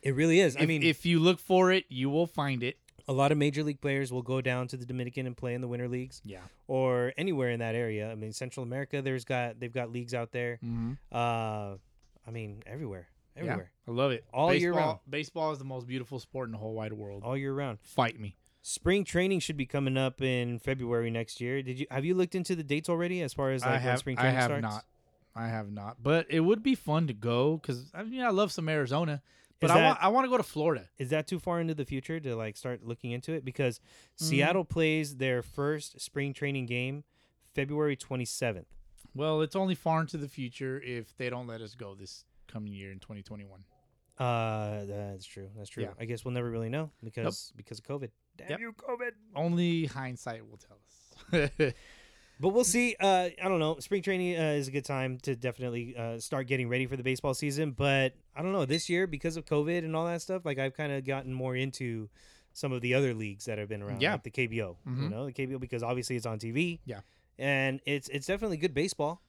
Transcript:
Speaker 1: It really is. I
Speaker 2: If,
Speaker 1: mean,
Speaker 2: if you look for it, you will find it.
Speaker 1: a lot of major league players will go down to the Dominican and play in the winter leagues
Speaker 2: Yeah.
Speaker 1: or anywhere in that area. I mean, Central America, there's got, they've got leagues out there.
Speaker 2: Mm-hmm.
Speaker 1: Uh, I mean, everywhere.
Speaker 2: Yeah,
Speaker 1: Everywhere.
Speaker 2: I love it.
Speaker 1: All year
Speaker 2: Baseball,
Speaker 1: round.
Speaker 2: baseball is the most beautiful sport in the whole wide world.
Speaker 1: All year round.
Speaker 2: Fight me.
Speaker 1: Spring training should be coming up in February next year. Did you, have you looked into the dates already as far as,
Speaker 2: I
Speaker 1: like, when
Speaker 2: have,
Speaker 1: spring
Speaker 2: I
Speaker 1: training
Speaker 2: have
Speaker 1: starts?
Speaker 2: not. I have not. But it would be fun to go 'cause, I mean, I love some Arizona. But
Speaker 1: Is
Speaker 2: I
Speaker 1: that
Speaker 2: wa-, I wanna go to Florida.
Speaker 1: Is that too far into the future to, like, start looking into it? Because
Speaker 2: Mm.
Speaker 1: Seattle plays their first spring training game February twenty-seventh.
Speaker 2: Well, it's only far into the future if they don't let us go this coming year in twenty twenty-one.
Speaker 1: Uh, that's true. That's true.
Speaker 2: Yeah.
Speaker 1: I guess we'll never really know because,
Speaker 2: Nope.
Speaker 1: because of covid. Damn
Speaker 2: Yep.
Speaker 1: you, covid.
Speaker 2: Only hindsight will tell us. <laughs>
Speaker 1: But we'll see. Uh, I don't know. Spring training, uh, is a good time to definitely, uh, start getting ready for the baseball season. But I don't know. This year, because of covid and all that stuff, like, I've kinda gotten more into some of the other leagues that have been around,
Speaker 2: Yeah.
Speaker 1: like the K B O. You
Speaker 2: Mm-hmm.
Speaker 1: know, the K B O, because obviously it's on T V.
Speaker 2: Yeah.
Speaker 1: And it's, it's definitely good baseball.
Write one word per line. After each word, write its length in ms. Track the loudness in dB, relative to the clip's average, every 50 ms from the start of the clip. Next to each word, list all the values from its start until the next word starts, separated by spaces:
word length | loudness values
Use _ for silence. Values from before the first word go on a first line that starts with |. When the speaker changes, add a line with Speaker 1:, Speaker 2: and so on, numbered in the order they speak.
Speaker 1:
It 140 | 0 0 2
really 240 | 4 6 8 8 8
is. 160 | 8 6 6
I 60 | 4
Speaker 2:
If, 60 | 4 4
Speaker 1:
mean, 160 | 4 4 4
Speaker 2:
if 220 | 4 4 4 4
you 140 | 6 6 8
look 200 | 8 8 6 4
for 320 | 2 4 6 8 8 8
it, 140 | 6 4 2 _
you 200 | -4 0 0 2
will 180 | 4 4 2 2
find 360 | 2 -2 0 0 0 0 0
it. 140 | -2 -4 _ _ _ _ -16 -4 0
Speaker 1:
a 60 | 4
lot 180 | 4 6 6
of 60 | 6 6
major 240 | 4 4 2 2 0
league 180 | -2 -2 -2
players 300 | -2 0 0 0 0 -2 -2
will 80 | -6
go 200 | -2 0 -2 0
down 260 | 2 2 0 0 -2 -4
to 80 | -6 -10
the 80 | -8
Dominican 400 | -6 -4 -4 -4 -4 -4 -4 -6 -6
and 80 | -6
play 180 | -6 -6 -4 -4
in 60 | -4
the 60 | -4 -4
winter 220 | -4 -4 -4 -2
leagues 320 | -4 -4 -6 -8 -12 -16 _
Speaker 2:
Yeah. 160 | -14 -14 -14 -16 -18 _ _ _ -2
Speaker 1:
or 440 | 0 2 2 4 4 2 2 0 0 -2
anywhere 320 | -2 0 0 0 0 0
in 100 | 0 0
that 160 | 0 0 0
area. 340 | 0 0 0 -2 -2 -4 -4
I 40 | -6
mean, 160 | -8 -8 -8
Central 320 | -8 -8 -8 -8 -8 -8 -8
America, 380 | -6 -4 -6 -6 -4 -4 -4
there's 240 | -2 0 -2 -2 -2
got, 340 | -2 -2 0 0 -2 -4 -6
they've 120 | -10 -6 -4
got 180 | -4 -4 -4
leagues 220 | -4 -6 -6 -4 -4
out 180 | -4 -4 -4
there. 280 | -4 -4 -4 -4 -4 -6 -6
Speaker 2:
Mm-hmm. 300 | -4 -4 -2 -2 -4 -4 -6 -12 -6
Speaker 1:
Uh, 640 | -2 0 0 2 2 0 0 -2 -4 -4 -6 -8 -10 -12 _ _ _ _ _ _ _ _ _
I 60 | -12
mean, 320 | -10 -10 -10 -10 -12 -14 -14
everywhere. 440 | -14 -10 -10 -8 -8 -8 -10 -12 _ _ _ _ _ _
Speaker 2:
Yeah, 60 | -8 -6
Speaker 1:
Everywhere. 280 | -4 -4 -4 -6 -10 _ _ _ -6
Speaker 2:
I 40 |
love 200 | -2 0 2 0
it. 120 | 0 -2 -6 _ -2
Speaker 1:
All 200 | 2 4 4 4
year 180 | 4 4 2
Speaker 2:
Baseball, 160 | 2 2 2 2
Speaker 1:
round. 120 | 0 -4 _ -8
Speaker 2:
baseball 420 | -6 -6 -6 -6 _ -2 -2 -2
is 60 | -2 -4
the 80 | -6
most 220 | -8 -8 -8 -8 -6
beautiful 320 | -6 -6 -6 -6 -10 -12
sport 300 | -12 _ _ -8 -6 -6
in 20 |
the 60 | -8 -8
whole 160 | -8 -6 -6
wide 180 | -4 -4 -6 -6
world. 300 | -8 -8 -10 -10 -8 -4
Speaker 1:
All 120 | -4 -2 -2
year 160 | -2 -2 -2
round. 260 | -2 -4 -4 -6 -8
Speaker 2:
Fight 380 | _ -6 0 2 2 2 2 -4
me. 160 | -8 -10 -10 _ _ _ _ _
Speaker 1:
Spring 420 | _ -8 -8 -2 2 4 4 4 4
training 340 | 2 2 2 2 4 2 2
should 180 | 0 -2 -2 -4
be 80 | -4
coming 320 | -2 0 0 0 2 2 2
up 240 | 2 2 0 0
in 380 | 0 2 2 2 0 0 -2 -4
February 500 | -2 -2 -2 -2 0 0 2 2 2 2
next 300 | 0 -2 -2 -4 -6 -6
year. 220 | -4 -2 -2 -2 -2
Did 160 | -4 -4 -6
you, 80 | -6 -4
have 140 | -2 -2 2
you 80 | 2 4
looked 220 | 4 2 2 0
into 200 | -4 0 0 -2
the 80 | -2 0
dates 240 | 0 0 0 2 0
already 320 | 0 0 0 0 0 -2
as 120 | -2 -4 -2
far 180 | 0 0 0
as, 120 | 0 2 2
Speaker 2:
I 40 | 2
Speaker 1:
like, 60 | 2
when 60 | 2 4
Speaker 2:
have, 160 | 2 2 2
Speaker 1:
spring 180 | 0 -2 0 4
Speaker 2:
I 20 |
Speaker 1:
training 140 | 4 4 6 4
Speaker 2:
have 60 | 4
Speaker 1:
starts? 160 | 2 2 0
Speaker 2:
not. 240 | -2 -2 -4 -6 -8 _ _ _ _ _ _ _ _ _ _
I 140 | -6 -4 -4
have 240 | -4 -4 -6 -6
not. 320 | -8 -8 -8 -10 -10 -4 0
But 240 | 2 4 4 2 2
it 120 | 2 2
would 200 | 4 4 4 4
be 140 | 4 2 2
fun 320 | 2 2 2 2 2 2 2
to 60 | -2
go 440 | -2 0 2 4 4 4 4 2 0
'cause, 300 | -2 -4 -4 -4 -6 -12 -10
I 100 | -10 -8
mean, 180 | -6 -4 0
I 80 | 0 2
love 220 | 4 4 2 2
some 160 | 0 -2 -2 0
Arizona. 520 | 2 2 2 2 2 2 2 0 0 -4 _ _ _ _ _ _ _ _
But 80 | 4 6
Speaker 1:
Is 60 | 8
Speaker 2:
I 40 | 10
Speaker 1:
that 80 | 8 8
Speaker 2:
wa-, 80 | 6 6
I 60 | 4 6
wanna 180 | 6 6 4 6
go 100 | 4 2
to 60 | 2
Florida. 460 | 0 0 2 2 2 2 2 -2 -10 _ _
Speaker 1:
Is 140 | -2 0
that 140 | 0 0 0 0
too 100 | -4 -4
far 220 | -2 -2 0 0
into 120 | 0 0 -2
the 100 | -2 -4
future 340 | -4 -4 -6 -4 -4 -6 -4
to, 160 | -4 -4 -4
like, 220 | -2 -4 -6 -8 -8
start 260 | -6 -6 -6 -6 -6
looking 280 | -8 -8 -6 -6 -6
into 200 | -6 -6 -4 -4
it? 140 | -4 -4 -4
Because 340 | -6 -2 0 0 0 0 -2 _ _ -20 -20 -20 _ _ -6
Speaker 2:
Mm. 40 | 0
Speaker 1:
Seattle 400 | 2 4 6 6 6 6 2 2
plays 520 | 0 2 4 4 4 4 2 0 -2 -2 -2
their 240 | 0 2 2 0 -2
first 580 | -4 -4 -2 0 0 0 -2 -4 -10 -12 -14
spring 320 | -14 -8 _ -4 -2 -2 -2
training 320 | -2 -2 -2 0 -2 -2
game 380 | -2 -2 -2 -2 -2 -4 -6 -10 _ _ _ _ _ _ _ _ _ _
February 420 | -2 -2 0 0 0 2 2 0
twenty-seventh. 720 | -2 -4 -6 -4 -4 -4 -4 -4 -2 -2 -2 -2 -2 -8 _ -20 -20 -20 -20 -20 -20 -20 -14 _
Speaker 2:
Well, 280 | -2 0 0 2 2
it's 140 | 0 0 0
only 200 | 0 0 0 0
far 260 | 0 0 0 2 2
into 160 | 0 -2 -4 -6
the 100 | -6 -6
future 540 | -6 -6 -8 -8 -6 -6 -6 -4 -4 -4
if 340 | -6 -6 -6 -6 -8 -10 -10
they 140 | _ -4 -4
don't 160 | -4 -4 -8 -8
let 140 | -8 -10
us 140 | -10 -12 -12
go 180 | -12 -12 -12 -12
this 300 | -14 -16 -16 -16 -18 -20 _ _ -20 -20 -14
coming 260 | -10 -10 -8 -8 -8
year 180 | -10 -10 -12
in 80 | -12 -14
twenty 220 | -14 -14 -14 -14
twenty-one. 420 | -12 -12 -14 -14 -14 -16 -18 -20 -20 _ _ _ _ _ _ _ _ _ _ -2
Speaker 1:
Uh, 680 | 0 0 2 2 0 0 -2 -2 -2 -2 -4 -4 -6
that's 400 | -6 -6 -6 -6 -8 -8 -10 -14
true. 240 | -16 -16 -14 -14 -14 -14
That's 140 | -14 -16 -14
true. 140 | -8 -6 -6
Speaker 2:
Yeah. 100 | -6 -6 -10
Speaker 1:
I 60 | -8
guess 200 | -6 -6 -6 -6
we'll 80 | -6 -4
never 160 | -4 -4 -2
really 200 | -4 -4 -4 -2
know 200 | -2 -4 -4 -6 _ _ -16
because, 480 | -12 -8 -4 -4 -4 -4 -6 -12 -16 _
Speaker 2:
Nope. 40 | -20
Speaker 1:
because 200 | -16 -16 -16 -16
of 60 | _
covid. 240 | -8 -8 -8 -8 -10 _ _ _ _ _ -18
Damn 120 | -10 -8
Speaker 2:
Yep. 100 | -8 -8
Speaker 1:
you, 140 | -8 -10 -12
covid. 380 | -12 -8 -8 -6 -4 -4 -8 -8 _ _ -10 -4
Speaker 2:
Only 500 | -2 0 2 2 2 2 2 2 2 0
hindsight 560 | -2 -4 -6 -8 -8 -8 -8 -8 -10 -10 -10 -12 -18
will 80 | -20 -20
tell 220 | -20 _ -20 _ _ _ _ _ _ _ -20 -20 -8 0
us. 420 | 2 2 2 2 2 2 2 2 2 -4
<laughs> 60 | -14 -20 -20 -20 -20 -20 -20 -20 -20 -20 _ _
Speaker 1:
But 100 | 0 4
we'll 140 | 4 6 4
see. 320 | 6 4 4 4 2 2 2
Uh, 300 | 4 4 6 6 4 0 -2 -2
I 80 | 0 2
don't 100 | 2 4
know. 180 | 4 2 0 -2
Spring 200 | -2 -2 -2 -2
training, 340 | 0 0 0 0 0 0 0
uh, 180 | 2 2 2 2 2
is 100 | 0 0
a 40 |
good 120 | -2 -4 -2
time 360 | -2 -2 -2 -2 -2 -4 -4
to 160 | -4 -4 -4
definitely, 600 | -2 -2 -4 -4 -2 -4 -4 -4 -4 -6 -6 -8
uh, 220 | -6 -6 -6 -6 -6
start 300 | -6 -4 -4 -4 0 2
getting 220 | 2 2 2 2
ready 180 | 2 0 0 0
for 100 | -2 -2
the 60 | 0
baseball 320 | 0 0 0 0 -2 -2
season. 360 | 0 -2 -2 0 0 0 -2
But 440 | 0 2 2 4 6 6 4 2 0 -4 _ _ _
I 60 | -6
don't 100 | -4 -2
know. 140 | 0 0 2
This 240 | 2 0 0 0 0
year, 160 | 0 0 2
because 320 | 0 -2 -2 -2 -2 -4 -4
of 80 | -4
covid 340 | 0 2 2 2 2 2 0
and 160 | 0 0 -2
all 100 | -2 0 0
that 160 | -2 -4 -4
stuff, 200 | -4 -4 -4 -2
like, 140 | -2 -2 0
I've 180 | -2 -2 -2
kinda 280 | -2 -4 -2 -2 -2 -2
gotten 280 | -2 -4 -4 -4 -6 -4
more 200 | -4 -2 -2 0
into 540 | 0 0 -2 -2 -4 -4 -4 -4 -4 -6 -8 _ _ -20 -20 -20 -20 _ _ _
some 180 | -6 -4 -2
of 100 | -2 0
the 140 | 2 4 4
other 180 | 6 4 4 2
leagues 320 | 0 -4 -4 -6 -8 -6
that 140 | -6 -4 -4
have 100 | -4 -4
been 140 | -6 -6 -4
around, 180 | -6 -2 2
Speaker 2:
Yeah. 120 | 2 2 2
Speaker 1:
like 100 | 0 -4
the 80 | -6
K 160 | -2 0 0 0
B 120 | 0 -2 -2
O. 160 | -4 -6 -10 _ -6
You 40 |
Speaker 2:
Mm-hmm. 180 | -4 -2 -2 -2
Speaker 1:
know, 160 | -4 -4 -6 -6
the 60 | -6
K 120 | -6 -6
B 80 | -4 -4
O, 60 | -6
because 240 | -6 -6 -4 -4 -2
obviously 320 | 0 -2 -2 -2 -2 -4
it's 100 | -2 -2
on 140 | -4 -4 -4
T 100 | -4 -2
V. 320 | 0 0 0 0 -2 -6 -10
Speaker 2:
Yeah. 180 | -12 -12 -12 -12 _ _ _ _ _ _ -4
Speaker 1:
And 420 | -2 0 2 2 2 2 0 -2 _
it's, 240 | -2 -2 -2 -2 -4
it's 160 | -6 -6 -2
definitely 320 | -2 -2 -2 0 -2 -2 0
good 160 | -2 0 0
baseball. 480 | 0 0 0 0 -2 -2 -2 -2 -6 _